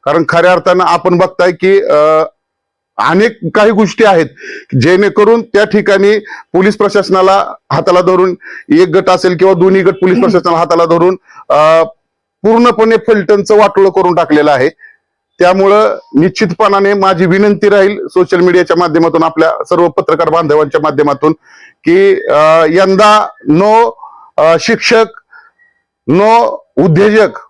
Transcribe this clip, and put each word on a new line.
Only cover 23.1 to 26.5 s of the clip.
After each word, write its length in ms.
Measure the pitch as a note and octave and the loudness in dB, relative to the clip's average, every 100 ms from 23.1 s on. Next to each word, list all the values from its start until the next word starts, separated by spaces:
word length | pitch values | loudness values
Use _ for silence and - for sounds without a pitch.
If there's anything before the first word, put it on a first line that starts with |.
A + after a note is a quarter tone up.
| G#3+ G#3 - - | 2 0 -10 -2
no, 420 | D3+ G#3 A3 A#3 - - - - - | 0 2 2 0 -4 -20 -20 -12 -2
अ, 200 | D#3 E3 | 0 0
शिक्षक, 460 | - A3+ - A3+ A3 - _ - _ _ _ _ _ _ - | -2 -4 0 0 0 -6 _ -20 _ _ _ _ _ _ -4
no 480 | E3+ G#3 A#3 A#3 | 0 2 2 0